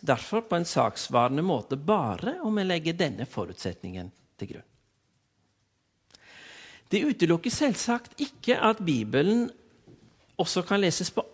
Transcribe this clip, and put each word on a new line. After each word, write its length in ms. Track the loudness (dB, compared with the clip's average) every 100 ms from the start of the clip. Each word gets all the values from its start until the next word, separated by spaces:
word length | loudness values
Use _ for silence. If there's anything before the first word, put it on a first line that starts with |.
| 0
derfor 400 | 0 0 -4 -2
på 120 | -2
en 80 | 0
saksvarende 760 | 2 2 0 0 2 4 2
måte 360 | 0 0 -2 -4
bare 580 | 0 0 0 -2 -6 -4 -2
om 140 | -2
en 80 | 0
legger 260 | -2 -2 0
denne 280 | -2 -2 -8
forutsetningen 840 | -6 -8 -6 -8 -8 -10 -10 -12 -14 _ -14
til 140 | -12
grunn. 180 | -14 -20 _ _ _ _ _ _ _ _ _ _ _ _ _ _ -20 -20 -20 -20 -20 -20 -20 -2
Det 120 | 0
utelukker 480 | 2 2 2 2 0
selvsagt 680 | 0 0 0 0 -2 -4 -8
ikke 380 | -8 -4 0 2
at 180 | 4 2 0
Bibelen 640 | 0 2 2 4 2 0 -6 _ _ -20 -20 -20 _ _ -6
også 240 | -2 -2 0
kan 160 | 2
leses 260 | 2 0 -2
på 120 | -4 -4